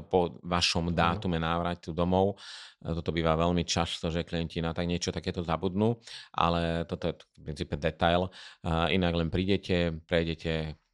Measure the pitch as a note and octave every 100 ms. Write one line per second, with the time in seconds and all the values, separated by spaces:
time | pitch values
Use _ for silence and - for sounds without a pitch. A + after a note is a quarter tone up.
0 | D2+ F#2 E2+ B1+ F2 F2 - F2 F2 E2+
1 | E2+ E2+ F#2+ E2 E2 E2+ F2 F2 F#2 D#2+
2 | F2 F#2 G2 - - - - - - E2
3 | - E2 D#2+ D#2+ E2+ F2 E2 F2 E2 -
4 | E2+ E2 E2 E2+ E2 E2+ E2 D#2 E2+ F2
5 | - E2+ F#2 F2+ E2 D#2 F#2 F#2 A2 A2+
6 | - - - - E2+ E2+ E2+ E2+ E2 E2+
7 | E2+ - - - D2+ D2 - D2 D#2+ -
8 | E2+ F2 F#2 - - - F2 E2 E2 F#2
9 | F2 E2+ E2 F2+ F#2 F#2+ - F2+ F2 D#2+
10 | - F2 E2 D#2+ E2 D#2+ D#2 D#2 _